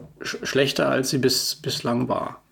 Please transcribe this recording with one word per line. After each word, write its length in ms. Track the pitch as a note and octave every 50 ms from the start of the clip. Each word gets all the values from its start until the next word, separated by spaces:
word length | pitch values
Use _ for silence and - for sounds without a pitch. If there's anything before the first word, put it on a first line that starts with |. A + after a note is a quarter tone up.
| - - - -
sch-, 240 | - - - - -
schlechter, 440 | - - C3 C#3 C3+ - - D3+ C#3
als 220 | C3+ C3 C3+ -
sie 60 | -
bis-, 380 | C3 B2 B2+ - - - - -
bislang 540 | - - C3 - - - B2 A#2+ A#2+ B2+ B2
war. 320 | - - - - - - _ _